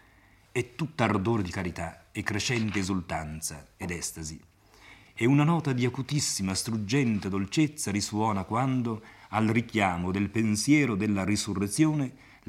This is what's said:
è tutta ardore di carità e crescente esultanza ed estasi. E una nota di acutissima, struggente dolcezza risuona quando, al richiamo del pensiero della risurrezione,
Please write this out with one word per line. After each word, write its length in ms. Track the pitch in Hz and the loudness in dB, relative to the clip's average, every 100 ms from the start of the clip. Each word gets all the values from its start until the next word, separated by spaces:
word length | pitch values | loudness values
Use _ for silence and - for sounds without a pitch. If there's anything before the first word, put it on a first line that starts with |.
| _ _ _ _ _ | _ _ _ _ _
è 240 | - 120 - | -6 -6 -6
tutta 300 | 156 - 117 | -6 0 2
ardore 360 | 104 95 117 | 2 2 0
di 100 | 92 | -2
carità 560 | 92 90 82 85 - - | -4 -6 -6 -8 -10 -14
e 100 | - | -8
crescente 580 | - 104 - 123 110 101 | -4 -2 -2 -2 -2 -2
esultanza 840 | 95 95 85 80 78 78 - 78 - - | -2 -2 -4 -6 -6 -8 -10 -12 -16 -10
ed 140 | 98 | -8
estasi. 460 | 85 73 - 78 78 - _ _ - - - - | -6 -8 -10 -12 -12 -18 _ _ -20 -20 -20 -18
E 120 | - 117 | 0 4
una 200 | 143 147 | 6 6
nota 260 | 170 143 | 2 0
di 140 | 127 123 | 0 0
acutissima, 680 | 123 127 147 - - 95 | -2 -4 -2 -2 -2 -2
struggente 760 | 95 - 113 101 135 127 104 98 | -2 -2 -4 0 0 2 0 -2
dolcezza 640 | 98 98 - 151 151 - | -2 -2 0 0 0 -4
risuona 520 | 104 95 104 110 101 | -2 -2 -2 0 0
quando, 600 | 92 110 135 131 117 107 - - - | 0 0 2 0 -2 -4 -8 -20 -4
al 180 | 104 110 | 2 2
richiamo 640 | 113 117 110 98 87 90 | 2 2 2 2 2 0
del 180 | 95 101 | 0 0
pensiero 640 | 110 113 107 120 151 143 101 | 2 2 2 4 4 4 2
della 280 | 107 101 | 0 0
risurrezione, 1000 | 92 104 - 95 101 - 156 151 131 - - - | 2 0 0 -2 0 2 2 2 -2 -6 -20 -14